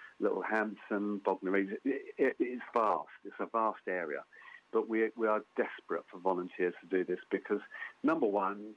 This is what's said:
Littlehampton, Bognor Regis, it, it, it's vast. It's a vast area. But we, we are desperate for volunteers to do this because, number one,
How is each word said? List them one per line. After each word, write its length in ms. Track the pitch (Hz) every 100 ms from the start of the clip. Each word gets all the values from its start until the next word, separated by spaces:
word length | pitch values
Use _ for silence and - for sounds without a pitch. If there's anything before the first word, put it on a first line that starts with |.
| - -
Littlehampton, 1000 | 104 95 92 110 107 107 - 104 104 101
Bognor 280 | 101 95 92
Regis, 240 | 98 98 -
it, 180 | 269 135 - -
it, 180 | 135 -
it's 240 | 123 123 -
vast. 360 | 120 107 78 76 -
It's 100 | 101 -
a 60 | 95
vast 340 | 113 110 - -
area. 320 | 90 80 69 - - - - _
But 160 | 113 110
we, 200 | 110 110 120
we 100 | 110
are 160 | 107 - -
desperate 480 | 101 - - 82 -
for 80 | 92
volunteers 560 | 90 90 90 - 90 -
to 60 | 85
do 160 | 92
this 140 | 90 90 -
because, 300 | 98 - 104 - - - -
number 240 | - 165 110
one, 480 | 101 95 104 107